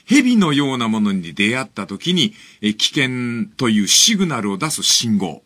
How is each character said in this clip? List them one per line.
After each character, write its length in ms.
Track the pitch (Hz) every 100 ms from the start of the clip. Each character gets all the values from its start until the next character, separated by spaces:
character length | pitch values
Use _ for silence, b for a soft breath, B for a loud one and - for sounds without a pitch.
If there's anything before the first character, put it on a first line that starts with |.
| -
蛇 320 | 285 247 233
の 160 | 165
よ 220 | 139 139 131
う 20 |
な 100 | 113
も 120 | 110
の 120 | 104
に 220 | 95 82
出 240 | 78 104 127
会 60 |
っ 20 | 131
た 200 | - 98
時 280 | 98 170
に、 180 | 180 127 B B B
え 60 | 107
ー、 60 |
危 140 | 104 -
険 680 | 151 131 127 120 117 104 -
と 100 | 123
い 100 | 107
う 60 | 95
シ 260 | - -
グ 100 | 202
ナ 160 | 180 120
ル 120 | 104
を 40 | 98
出 140 | 156
す 120 | 120
信 360 | - - 117 104
号。 240 | 92 76